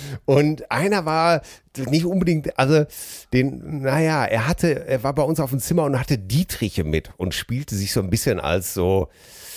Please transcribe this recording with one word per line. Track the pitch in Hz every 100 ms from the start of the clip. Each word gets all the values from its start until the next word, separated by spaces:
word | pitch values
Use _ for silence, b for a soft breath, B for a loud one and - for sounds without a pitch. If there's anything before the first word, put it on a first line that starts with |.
| 143 135 -
Und | 139 151 156 -
einer | 113 190 208 156
war | 160 170 160 B B B - 127
nicht | 156
unbedingt, | 170 185 180 160 139 -
also | 135 156 147 B B B B
den, | 127 135 131 151 147
naja, | 135 143 160 156 113
er | 113 123
hatte, | 175 170 139 -
er | 131
war | 135
bei | 143
uns | 143 156
auf | 139
dem | 135
Zimmer | - 170
und | 147 131
hatte | 127 127
Dietriche | 95 127 185 - 101 -
mit | 78 78 - -
und | 92
spielte | - - 120 147
sich | 101 95
so | 120
ein | 95
bisschen | 110 - 95
als | 73 90 87
so, | - 90 95 87 B B B B